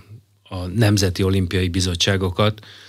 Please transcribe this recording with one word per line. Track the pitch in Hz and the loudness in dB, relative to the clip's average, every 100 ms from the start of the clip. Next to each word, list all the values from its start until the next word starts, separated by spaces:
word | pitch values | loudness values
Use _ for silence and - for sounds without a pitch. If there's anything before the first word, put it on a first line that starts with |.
| - 107 _ _ | -16 -20 _ _
a | _ 95 90 | _ -8 -4
Nemzeti | 98 107 104 98 85 | 0 2 4 2 0
Olimpiai | 95 98 90 92 92 | 0 2 0 0 0
Bizottságokat, | 90 92 85 - 95 92 85 107 104 - - | 0 -2 0 0 0 -2 0 0 -2 -12 -20